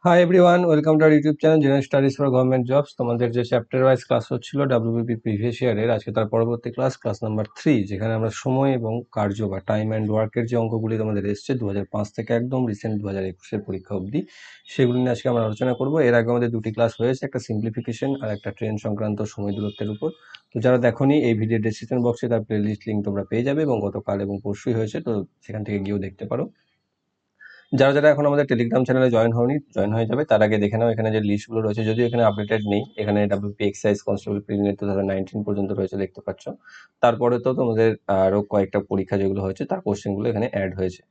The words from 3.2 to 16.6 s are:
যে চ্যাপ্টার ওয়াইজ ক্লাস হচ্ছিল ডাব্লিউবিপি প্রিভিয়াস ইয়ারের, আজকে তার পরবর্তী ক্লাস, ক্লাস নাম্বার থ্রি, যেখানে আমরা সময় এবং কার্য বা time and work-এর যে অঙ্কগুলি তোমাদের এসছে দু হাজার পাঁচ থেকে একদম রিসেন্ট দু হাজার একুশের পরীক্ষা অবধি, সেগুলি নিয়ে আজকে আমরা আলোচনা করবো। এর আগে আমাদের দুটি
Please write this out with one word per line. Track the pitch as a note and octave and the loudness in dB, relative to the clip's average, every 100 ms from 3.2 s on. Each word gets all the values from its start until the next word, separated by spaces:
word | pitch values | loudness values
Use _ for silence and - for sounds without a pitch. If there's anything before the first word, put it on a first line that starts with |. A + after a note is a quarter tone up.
| A#2+ | 0
যে | A#2+ A#2 | 0 0
চ্যাপ্টার | B2 A2+ C3 | -2 0 2
ওয়াইজ | C3 C3 | 4 2
ক্লাস | - A#2+ G2+ | 2 -2 -2
হচ্ছিল | B2 - C#3 C#3 | -8 -6 -2 0
ডাব্লিউবিপি | A#2+ A2+ A#2 A#2 A2+ | 2 0 -2 -2 -4
প্রিভিয়াস | A2+ G#2 A#2 A#2 | -2 -2 -4 -2
ইয়ারের, | B2+ G#2+ A2+ | -2 0 0
আজকে | A2 - | -2 -2
তার | G#2 G#2+ | -4 0
পরবর্তী | A2+ A#2 A#2+ A#2+ | 0 0 -2 -6
ক্লাস, | A2+ C3 - | -4 -4 -2
ক্লাস | A#2+ G2+ | -6 -6
নাম্বার | A2+ G#2+ G#2+ - | -4 -4 -6 -4
থ্রি, | D#3+ B2+ | 0 2
যেখানে | G2 G2 A2 | 0 -4 -2
আমরা | A2+ A2+ | -2 -2
সময় | - C3 C3 C#3 | -4 -2 0 2
এবং | C3 A2+ A#2 A#2+ | 0 -2 -6 -6
কার্য | - G#2 G2+ | -4 -2 -2
বা | G#2+ F#2+ | -4 -6
time | - G#2+ G#2+ A2 | -4 -2 0 -2
and | G#2+ G#2+ | 0 0
work-এর | A2 - A#2 | 0 -2 -2
যে | A#2+ | -2
অঙ্কগুলি | A2+ A2+ A2 A2 | -2 -2 -2 -2
তোমাদের | A2 G#2 G2 | -2 -2 -2
এসছে | G#2 - | -6 -4
দু | B2+ G#2+ | -4 -2
হাজার | G2+ F#2+ | -4 -4
পাঁচ | G#2+ G#2 - | -6 -6 -8
থেকে | G#2+ | -2
একদম | A#2 B2 C3 B2+ | -2 -2 -2 -2
রিসেন্ট | G#2 A2+ G#2+ | -4 -4 -4
দু | G#2 | -4
হাজার | G2 F#2+ | -4 -6
একুশের | F2+ - G#2+ - | -8 -8 -8 -6
পরীক্ষা | G2 F#2+ G2+ | -10 -6 -8
অবধি, | F#2 C3+ - - - - - | -4 -6 -8 -18 -20 -20 -12
সেগুলি | - B2+ B2 | 0 2 2
নিয়ে | B2+ A#2 | 0 -2
আজকে | C3 | 0
আমরা | A#2+ A2 | 0 -2
আলোচনা | G#2 B2+ | -2 -2
করবো। | B2 C3 D#3+ | -2 -2 2
এর | B2+ | 4
আগে | A#2+ A#2 | 4 2
আমাদের | A#2+ A#2+ | 0 0
দুটি | A#2 | -2